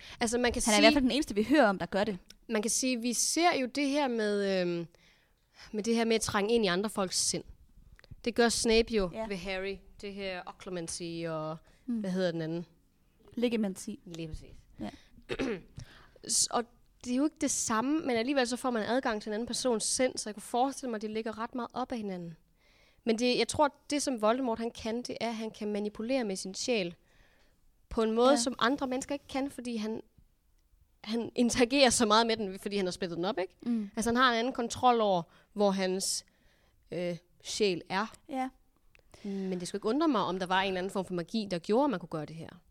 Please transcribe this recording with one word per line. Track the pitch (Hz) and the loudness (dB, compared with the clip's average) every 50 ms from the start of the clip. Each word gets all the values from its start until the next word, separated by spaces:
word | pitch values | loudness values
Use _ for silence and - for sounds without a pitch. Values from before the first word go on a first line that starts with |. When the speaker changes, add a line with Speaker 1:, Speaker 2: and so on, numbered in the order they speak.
| - - - - | -16 -20 -6 -4
Speaker 1:
Altså, | 240 226 233 247 | -2 0 0 2
man | 247 240 220 | 2 2 0
kan | 254 220 | 2 2
Speaker 2:
Han | 233 214 | 4 6
er | |
Speaker 1:
sige | 311 | 8
Speaker 2:
i | 302 | 8
hvert | 339 302 | 8 8
fald | 285 254 | 6 4
den | 254 | 4
eneste, | 220 269 311 - 208 | 2 2 0 0 -2
vi | 196 220 | -2 2
hører | 214 269 311 262 208 | 4 6 6 6 6
om, | 196 175 | 4 0
der | 170 | -2
gør | 170 - 196 208 | -2 0 0 0
det. | 220 202 180 - - - _ _ - | 0 -2 -6 -10 -18 -20 _ _ -4
Speaker 1:
Man | 233 214 | -4 -2
kan | 208 233 | 0 0
sige, | - - - 262 254 233 | -2 0 0 0 -2 -2
vi | 226 247 233 | -2 -2 -2
ser | - - - - 311 330 349 311 269 | 0 0 0 2 2 4 4 2 2
jo | 262 | -2
det | 233 - 277 294 277 | -2 -2 -2 0 0
her | 269 294 294 262 | 2 2 0 0
med, | 240 226 214 208 208 202 202 196 190 185 | 0 0 0 0 0 0 0 0 0 0
øhm, | 180 175 175 170 170 165 - _ _ _ _ _ _ _ _ _ _ _ _ - - - | 0 0 -2 -4 -6 -8 -14 _ _ _ _ _ _ _ _ _ _ _ _ -20 -16 -8
med | - 214 196 | -8 -4 -2
det | 226 233 | 0 0
her | 233 233 | 2 2
med | 226 226 | 2 2
at | 220 | 2
trænge | - - - 214 196 208 240 | 0 0 0 0 2 4 4
ind | 233 220 | 4 4
i | 185 | 4
andre | 175 180 208 220 | 2 2 0 -2
folks | - - 196 180 - - - - | -2 -2 -4 -2 -2 -2 0 0
sind. | - 180 - - - - - - _ - - - - - - _ - - - | -2 -4 -6 -10 -16 -20 -20 -20 _ -20 -20 -20 -20 -20 -20 _ -20 -8 -6
Det | 240 220 | -2 2
gør | - 233 233 | 4 4 4
Snape | - - - 240 220 226 233 226 233 | 4 2 2 4 6 6 4 4 2
jo | 214 190 175 165 | 0 0 0 -4
Speaker 2:
Ja. | 220 220 220 | -8 -8 -8
Speaker 1:
ved | 202 185 | -8 -8
Harry. | 170 196 190 185 190 196 196 185 190 - - - | -6 -6 -6 -4 -4 -6 -8 -8 -12 -18 -18 -14
Det | - 202 196 | -14 -12 -10
her | 202 196 190 185 180 - | -8 -8 -6 -8 -8 -10
occlumency | - - - - 202 185 175 165 165 - - 175 170 170 165 165 165 | -12 -16 -14 -12 -8 -6 -6 -6 -6 -8 -8 -8 -8 -6 -6 -6 -6
og, | 160 156 156 156 156 160 - - - _ _ | -4 -6 -6 -6 -8 -10 -12 -20 -20 _ _
Speaker 2:
Mm. | - 240 226 | -6 -4 -4
Speaker 1:
hvad | 208 190 | -2 -2
hedder | 180 185 185 175 | 0 0 0 0
den | 165 165 | 0 -2
anden? | 160 156 165 170 175 - _ _ _ _ _ _ _ _ _ _ _ - - | -2 -2 -4 -4 -6 -8 _ _ _ _ _ _ _ _ _ _ _ -12 -4
Speaker 2:
Legimancy. | - 233 247 226 226 214 196 185 - - - 202 - _ | -2 0 0 2 0 0 -2 -4 -6 -10 -12 -12 -14 _
Speaker 1:
Lige | 180 170 160 165 156 | -14 -12 -10 -10 -10
præcis. | 156 - - - - - - - - - | -10 -12 -12 -16 -20 -20 -20 -20 -16 -12
Speaker 2:
Ja. | - - - - - _ - - - - | -12 -12 -12 -16 -20 _ -20 -20 -12 -10
Speaker 1:
<clears throat> | - - 262 254 220 170 - - - - - - - - - - - - - - | -6 -4 -4 -4 -4 -6 -10 -14 -16 -16 -16 -16 -18 -20 -20 -20 -20 -16 -6 -2
S-, | 226 - - - | 0 2 2 2
og | - - 233 - - _ _ _ _ _ - | 0 -2 -2 -4 -10 _ _ _ _ _ -6
det | 240 | -2
er | 247 254 | 0 2
jo | 285 | 2
ikke | 311 - - | 0 0 -2
det | 302 269 | -2 -2
samme, | - - - - 233 214 226 262 294 320 | -2 -2 -2 0 0 0 2 2 0 0
men | 339 285 240 | 0 0 0
alligevel | 226 226 254 294 277 247 233 | 0 0 0 2 2 2 0
så | 247 240 | -2 -4
får | - 262 | -2 -2
man | 240 220 208 | -2 -2 -2
adgang | - 226 262 262 262 220 214 | 0 0 0 0 0 -2 -4
til | - 220 | -4 -6
en | 208 | -6
anden | 208 240 233 | -6 -4 -4
persons | 233 214 - 262 240 214 214 | -4 -2 0 0 0 0 0
sind, | - - - 262 254 - - | -2 0 0 0 0 0 -4
så | - 220 | -8 -8
jeg | 208 | -10
kunne | - | -12
forestille | - - - 240 247 277 262 - - 254 | -10 -4 0 2 2 2 0 -4 -6 -6
mig, | 226 214 | -6 -6
at | |
de | 214 214 | -6 -6
ligger | 214 220 226 226 214 214 | -6 -6 -6 -6 -6 -6
ret | 220 240 - | -8 -8 -6
meget | 254 233 - - | -8 -8 -6 -6
op | - 254 - | -6 -6 -4
ad | 269 233 | -4 -6
hinanden. | 214 202 185 180 175 170 160 - _ _ _ _ _ _ _ _ _ _ _ _ _ | -4 -6 -6 -6 -8 -10 -12 -14 _ _ _ _ _ _ _ _ _ _ _ _ _
Men | 233 226 220 | 0 2 4
det, | 240 247 247 190 | 4 4 4 4
jeg | 226 - | 2 0
tror, | - - 302 277 - - _ - | 2 2 2 2 2 -4 _ -4
det | 285 294 | -2 -2
som | 269 294 262 220 | 0 -2 0 2
Voldemort | 208 208 233 254 269 247 226 226 | 2 2 4 2 0 -2 -2 -2
han | 226 233 | -4 -6
kan, | - - - 226 220 240 | -8 -6 -6 -6 -4 -4
det | 247 - - - | -6 -8 -6 -4
er, | - 226 | -4 -4
at | 233 | -4
han | 220 226 220 | -4 -6 -8
kan | - - 220 208 208 | -8 -6 -6 -4 -2
manipulere | 208 208 208 208 - 220 226 269 269 240 | -2 -2 -4 -4 -6 -4 -2 0 0 0
med | 208 190 | -2 -4
sin | 185 - 196 190 | -4 -6 -8 -8
sjæl | - - - 247 220 185 170 175 - _ _ _ _ _ _ _ _ _ _ _ _ _ _ _ _ _ _ | -4 -2 0 0 0 0 -2 -6 -10 _ _ _ _ _ _ _ _ _ _ _ _ _ _ _ _ _ _
på | - 240 226 | -2 0 2
en | 220 | 2
måde, | 220 226 240 254 | 4 6 6 6
Speaker 2:
Ja. | 285 | 6
Speaker 1:
som | 277 - 277 240 - | 6 4 0 -2 0
andre | - 233 285 285 285 262 | 0 0 2 0 -2 -2
mennesker | 254 254 269 - 285 | -2 -4 -4 -6 -6
ikke | 285 - - | -8 -8 -6
kan, | - 269 269 285 | -4 -4 -4 -4
fordi | 277 - 240 247 240 | -6 -8 -8 -6 -6
han, | 226 208 214 220 - - _ _ - - _ _ _ _ _ _ _ _ _ _ _ _ _ _ _ - | -4 -4 -4 -6 -8 -10 _ _ -20 -20 _ _ _ _ _ _ _ _ _ _ _ _ _ _ _ -10
han | 208 214 233 226 - - | -6 -4 -4 -4 -2 0
interagerer | - 247 233 - - 254 226 254 285 277 247 | 2 2 4 4 4 4 4 6 6 6 6
så | 233 - 247 | 6 4 4
meget | 214 214 220 233 226 | 6 6 6 6 4
med | 220 226 | 2 0
den, | 220 190 190 196 | -2 -4 -6 -8
fordi | - 214 202 202 | -8 -4 -2 0
han | 190 | 0
har | 180 | -2
splittet | 175 - 202 175 170 165 | -2 -4 -4 -4 -4 -2
den | 170 | -2
op, | 190 247 349 | -2 -2 -2
ikke? | 370 381 - _ | -4 -6 -8 _
Speaker 2:
Mm. | - 233 240 226 208 202 - | -4 -2 -2 -2 -2 -4 -4
Speaker 1:
Altså, | 226 214 233 | -2 0 2
han | 233 247 | 4 4
har | 262 254 233 | 4 4 4
en | 226 | 2
anden | 226 254 262 | 0 0 -2
kontrol | - 240 233 - - - 254 240 233 | -2 -4 -4 -2 4 4 6 6 6
over, | 220 208 190 175 165 - - - _ _ _ | 4 4 2 2 0 -2 -10 -20 _ _ _
hvor | 196 208 202 | 2 2 4
hans, | 190 196 190 185 185 190 190 - - - - _ _ _ _ _ _ _ _ _ _ _ _ _ | 4 2 0 0 0 -2 -2 -2 -4 -4 -6 _ _ _ _ _ _ _ _ _ _ _ _ _
øh, | - 170 180 175 175 165 - _ _ _ - | -8 -6 -4 -4 -6 -6 -10 _ _ _ -12
sjæl | - - - 226 202 180 160 - - | -10 -2 2 2 2 2 0 -4 -4
er. | 175 190 214 226 - - _ - | -2 -2 -2 -4 -6 -14 _ -8
Speaker 2:
Ja. | 294 262 262 262 - _ _ _ _ _ _ _ _ _ _ _ - - - | -6 -4 -4 -4 -6 _ _ _ _ _ _ _ _ _ _ _ -20 -12 -10
Speaker 1:
Men | 208 196 196 190 185 185 180 | -8 -6 -4 -4 -4 -4 -4
det | 180 170 | -6 -6
skulle | - 202 | -8 -4
ikke | - 214 | -2 0
undre | 226 285 330 330 | 0 2 2 2
mig, | 277 208 | 2 2
om | 175 131 180 190 | 2 0 -2 -2
der | 185 | -2
var | 170 185 190 | 0 0 0
en | 190 202 | 2 0
eller | 190 185 | 0 -2
anden | 180 196 | -4 -2
form | 185 202 185 | -4 -4 -4
for | 180 185 | -4 -4
magi, | 175 165 165 - 226 214 202 | -6 -4 -4 -4 -4 -4 -4
der | 190 170 | -4 -6
gjorde, | - - 208 240 285 | -2 0 2 2 2
at | 294 | 2
man | 226 175 | 0 -2
kunne | - 160 | -6 -8
gøre | - 160 151 | -8 -8 -8
det | 147 156 | -10 -12
her. | 160 156 - - 175 - _ | -14 -14 -14 -16 -20 -20 _